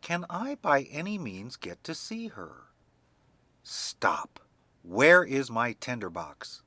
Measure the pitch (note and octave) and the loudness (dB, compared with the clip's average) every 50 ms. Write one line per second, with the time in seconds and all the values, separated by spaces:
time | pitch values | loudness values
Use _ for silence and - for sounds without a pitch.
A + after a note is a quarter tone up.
0 | - - E3+ F3 F3 - E3+ F3 A3 C4+ C#4+ C#4+ - F#3 D3 C#3 C#3 - - D3 | -6 -4 -4 -4 -4 -6 -6 -6 -4 -6 -6 -6 0 4 4 4 2 0 -8 -8
1 | E3 G3 G#3+ G3+ E3+ A#2 F#2+ F#2 G2 G#2+ - - - F2+ F2 - _ - D#3+ - | -6 -6 -6 -6 -6 -8 -8 -8 -10 -12 -14 -12 -12 -12 -12 -12 _ -10 -10 -10
2 | - - A3 A3+ A#3 A3 - G#2 F2+ D#2 C2+ B1+ B1+ _ _ _ _ _ _ _ | -8 -10 -10 -10 -10 -12 -12 -12 -14 -14 -14 -20 -20 _ _ _ _ _ _ _
3 | _ _ _ _ _ _ _ _ _ _ _ _ _ - - - - - - _ | _ _ _ _ _ _ _ _ _ _ _ _ _ -12 -8 -6 -6 -6 -6 _
4 | - G2+ F2 - - - _ - _ _ _ _ _ _ _ _ _ F2 F2 G2+ | 2 2 2 2 -4 -10 _ -20 _ _ _ _ _ _ _ _ _ -8 2 6
5 | C3 D#3 F3 F3+ F3+ - C3+ C3+ C3+ A#2 A#2 A2+ A#2 A#2+ A2+ _ - - B2+ A#2+ | 8 10 10 10 8 6 0 -2 -2 0 0 0 0 0 -2 _ -6 -6 -6 -6
6 | G#2 F2+ E2 F2 E2 D2+ C#2 _ - - - - _ | -6 -8 -8 -8 -10 -10 -12 _ -16 -16 -16 -18 _